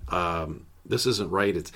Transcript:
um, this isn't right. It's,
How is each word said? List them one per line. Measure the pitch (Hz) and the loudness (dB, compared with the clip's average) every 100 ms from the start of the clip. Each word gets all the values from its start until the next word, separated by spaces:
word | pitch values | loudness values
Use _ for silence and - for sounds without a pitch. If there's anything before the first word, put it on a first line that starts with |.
| - | -4
um, | 90 85 82 78 78 - - - | 0 0 0 -4 -8 -14 -20 -4
this | 107 127 | 0 2
isn't | 104 90 | 2 0
right. | 95 101 87 | 2 2 2
It's, | 80 | -4